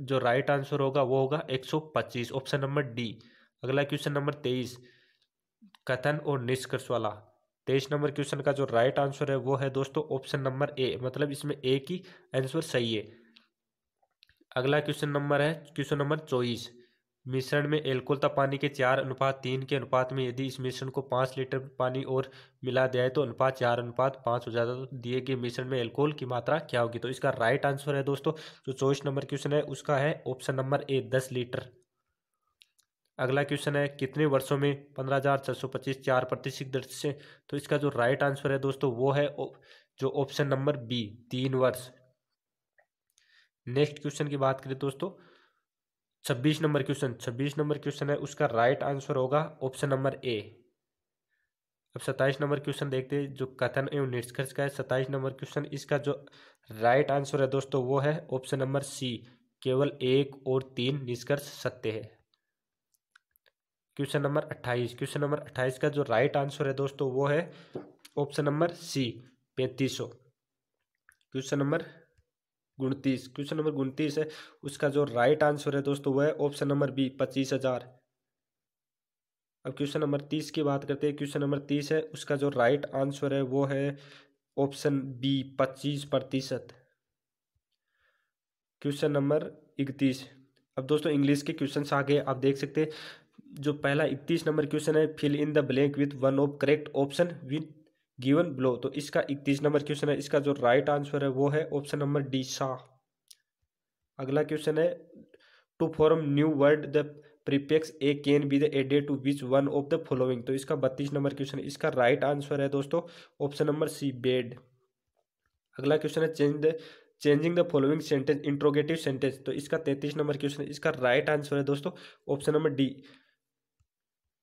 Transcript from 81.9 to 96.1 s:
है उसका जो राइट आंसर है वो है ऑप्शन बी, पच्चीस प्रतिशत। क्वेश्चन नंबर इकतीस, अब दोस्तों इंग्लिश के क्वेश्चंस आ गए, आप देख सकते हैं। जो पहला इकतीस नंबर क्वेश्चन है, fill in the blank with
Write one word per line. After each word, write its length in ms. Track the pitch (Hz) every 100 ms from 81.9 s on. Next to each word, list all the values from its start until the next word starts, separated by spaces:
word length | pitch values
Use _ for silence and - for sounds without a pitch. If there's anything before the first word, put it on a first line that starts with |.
है 100 | 156
उसका 320 | 160 143 - 143
जो 140 | 143
राइट 340 | 139 120 143 -
आंसर 460 | 139 139 139 143
है 80 | 139
वो 200 | 127 135 139
है 320 | 139 143 143 - - - _ _ -
ऑप्शन 420 | 139 139 151 139
बी, 560 | 135 123 135 135 131 -
पच्चीस 440 | 131 131 143 143 143
प्रतिशत। 640 | 135 131 135 135 123 - - _ _ _ _ _ _ _ _ _ _ _ _ _ _ _ _ _ _ _ _
क्वेश्चन 300 | 143 143 156
नंबर 380 | 147 139 151 175 - _ -
इकतीस, 460 | 135 131 135 127 - - _ _ _ -
अब 80 | 131
दोस्तों 260 | 151 160
इंग्लिश 300 | 147 139 143
के 120 | 147
क्वेश्चंस 400 | - 139 147 143
आ 80 | 143
गए, 160 | 135 147
आप 180 | 131 127
देख 200 | 139 139
सकते 240 | 139 147
हैं। 80 | 156 - - - _ _ - 147
जो 180 | 143 143
पहला 280 | 143 143 151
इकतीस 400 | 135 - 170 160
नंबर 180 | 151 147
क्वेश्चन 320 | 151 151 151
है, 100 | 156 156
fill 200 | 147 143
in 160 | 147
the 120 | 151 135
blank 320 | 127 143 139
with 220 | 143